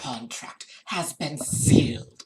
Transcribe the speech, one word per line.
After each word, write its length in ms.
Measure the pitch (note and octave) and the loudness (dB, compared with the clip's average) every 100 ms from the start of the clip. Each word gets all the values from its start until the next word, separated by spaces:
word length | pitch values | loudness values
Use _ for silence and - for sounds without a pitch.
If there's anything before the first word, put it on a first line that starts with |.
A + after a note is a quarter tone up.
contract 640 | - A#2 A#2 - - - - - - | -10 -10 -10 -14 -14 -18 -20 -20 -10
has 260 | G3 D#3+ | -6 -6
been 240 | - D3+ D3+ | -6 -8 -8
sealed. 880 | - - - - - - - _ | -4 0 6 6 6 -4 -12 _